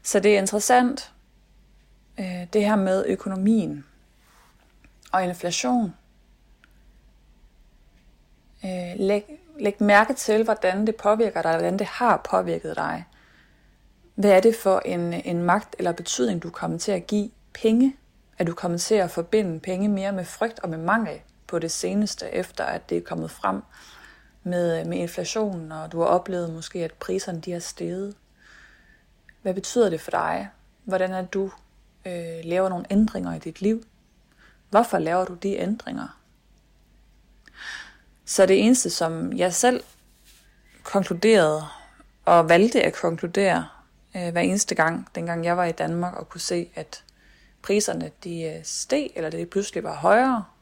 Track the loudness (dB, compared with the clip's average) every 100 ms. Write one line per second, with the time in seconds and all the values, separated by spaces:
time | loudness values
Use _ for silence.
0 | 0 2 4 4 2 -2 4 4 4 -2
1 | -12 _ _ _ _ _ _ _ _ _
2 | _ -12 -8 -8 -2 0 4 2 4 2
3 | 0 -2 -4 0 4 4 2 -6 -12 _
4 | _ _ _ _ _ _ _ _ _ _
5 | -4 -2 -2 -4 -4 -2 0 0 0 -6
6 | _ _ _ _ _ _ _ _ _ _
7 | _ _ _ _ _ _ _ _ _ _
8 | _ _ _ _ _ _ -8 -8 -8 -2
9 | 0 0 -2 -20 -20 -4 -4 0 6 6
10 | 6 0 2 2 2 2 0 2 0 0
11 | 2 4 2 0 0 0 0 -2 -4 0
12 | 2 2 2 -2 0 -4 -6 -6 -6 -6
13 | -12 _ _ _ _ _ _ _ _ _
14 | _ 0 6 8 6 4 2 2 0 -2
15 | -2 -4 -4 -2 2 0 0 -4 -4 -4
16 | -6 -2 -2 -2 -6 -8 -6 -4 -2 -4
17 | -2 -2 -2 _ _ -2 2 4 4 2
18 | _ _ _ _ -4 -2 -4 -4 2 2
19 | 2 -2 0 0 0 -4 -6 -2 0 0
20 | -2 -4 -8 -4 -6 -4 -8 -6 0 0
21 | 0 -8 -16 _ -8 -6 -4 -4 -2 -2
22 | -2 -4 -6 -6 -6 -6 -6 -6 -4 -6
23 | -4 -8 -8 -4 -4 -4 -8 -20 -20 -20
24 | -20 -20 _ _ -6 -2 0 -2 -4 -4
25 | -6 -6 -6 -4 -4 -4 -10 -12 -8 -2
26 | 2 2 0 -6 -6 -8 -10 -8 -8 -8
27 | -6 -6 -4 -8 -8 -10 -10 -10 -8 -6
28 | -10 -12 _ _ _ -20 -20 _ _ _
29 | _ _ -20 _ -4 -4 -2 2 2 2
30 | -4 -2 -2 -4 -6 _ _ _ -6 -2
31 | -2 -4 -6 -4 -6 -8 _ _ _ _
32 | -12 -10 -10 -12 -4 0 0 -2 0 2
33 | 2 0 -6 -8 -10 -2 -2 -2 -6 _
34 | _ _ _ _ -20 _ _ 2 4 0
35 | 0 0 -2 -4 -6 -4 -4 -4 -6 -10
36 | -12 -16 _ _ _ _ _ _ _ _
37 | _ _ _ _ -20 -18 -14 -14 -16 -20
38 | _ _ -4 4 6 8 6 4 2 -2
39 | -2 -2 -6 0 0 4 2 2 -6 _
40 | _ _ _ _ _ _ _ _ -2 -2
41 | 0 2 4 6 6 2 -6 -16 -20 _
42 | _ _ 6 6 8 6 6 4 2 0
43 | -4 -2 -4 0 2 0 -4 -16 _ _
44 | _ -8 -4 -2 0 0 -2 2 2 0
45 | -10 -10 -6 -4 -2 0 0 -2 -4 -2
46 | -4 -8 -14 -10 -4 -4 -4 -12 -12 -16
47 | _ _ _ _ _ _ 0 0 0 -4
48 | -8 _ -12 -8 -8 -10 -10 -10 -2 -2
49 | -2 -6 -6 -6 -4 -4 -4 -6 -8 -2
50 | 4 6 4 0 -6 _